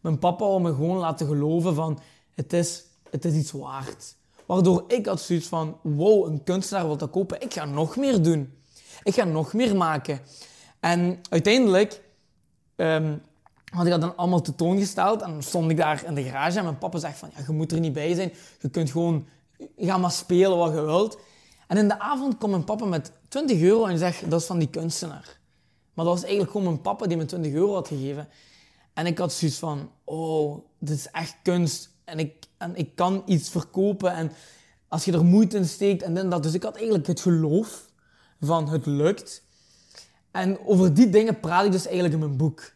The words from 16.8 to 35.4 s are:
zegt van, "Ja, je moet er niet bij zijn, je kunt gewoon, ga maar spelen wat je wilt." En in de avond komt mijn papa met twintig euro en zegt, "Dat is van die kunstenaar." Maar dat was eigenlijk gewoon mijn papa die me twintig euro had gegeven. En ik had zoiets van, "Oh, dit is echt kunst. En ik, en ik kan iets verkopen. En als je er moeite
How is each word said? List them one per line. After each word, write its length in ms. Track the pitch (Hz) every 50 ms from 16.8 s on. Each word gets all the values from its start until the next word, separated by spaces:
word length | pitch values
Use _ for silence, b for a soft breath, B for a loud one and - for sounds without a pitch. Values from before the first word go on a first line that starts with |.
| - 180 175
zegt 200 | 165 156 151 147
van, 120 | - - 156 -
"Ja, 60 | 151 135
je 60 | 135 160
moet 180 | 151 160 156
er 80 | 165 160
niet 140 | 165 156 131
bij 200 | 151 147 165 175
zijn, 180 | 170 190 170 B B B B B B
je 100 | - 139
kunt 220 | - 180 160 139
gewoon, 360 | 127 170 170 170 165 147 B B B B B B _ _ - - _
ga 200 | - 208 170 190
maar 140 | 185 180 175
spelen 460 | - - - - 180 175 190 196 185
wat 160 | 170 170 160 156
je 80 | 160
wilt." 380 | 151 151 156 180 214 220 - b b b b b b b b b b
En 100 | b -
in 100 | 208 208
de 120 | 202 185 202
avond 380 | 202 226 294 254 269 277 233
komt 140 | - 220 208
mijn 120 | 196 180 -
papa 220 | - 214 214 240
met 260 | 196 175 156 - - _ _ _
twintig 340 | _ - 269 311 269 233 160
euro 240 | 165 185 214 226 226
en 120 | 196 175
zegt, 320 | 160 175 180 170 - - 156
"Dat 120 | 160 170
is 60 | 160
van 120 | - 185 170
die 80 | 156 131
kunstenaar." 680 | - 160 165 165 160 - - 160 143 - - - - _ _ _ _ _ _ _ _ _ _ _ _
Maar 120 | 165 165
dat 80 | 170 175
was 80 | 175 180
eigenlijk 280 | - 196 208 180 -
gewoon 160 | - 208 190
mijn 140 | 175 160 139
papa 240 | - 190 202 - 226
die 100 | 180 170
me 80 | 165 160
twintig 260 | 127 185 175 160 151 139
euro 200 | 156 185 202 202
had 140 | 185 -
gegeven. 400 | - 156 139 131 139 143 143 147 b b b b b b b b b b b b b _
En 120 | - 165
ik 120 | 175 165
had 160 | - 180 160 -
zoiets 240 | - 170 156 127
van, 320 | - - 160 147 143 135 - _ _ _
"Oh, 640 | - 151 160 165 160 160 156 151 147 147 151 - _ _ _
dit 180 | - 147 151
is 100 | 139 - -
echt 240 | - 165 165 - - _ _
kunst. 460 | 185 175 175 170 151 - - - _ _ _ _
En 160 | - 160 156
ik, 260 | 160 - - _ - _ _
en 180 | _ 175 175 180
ik 200 | 185 151 - _
kan 280 | - 175 180 196 196 190
iets 240 | - 190 151 - -
verkopen. 600 | - 175 - - - 180 190 208 202 196 190 180 175
En 180 | 165 160 151 B B B B B B B B B B B
als 180 | _ - 165 -
je 60 | 190 175
er 120 | 165 170
moeite 320 | 175 180 208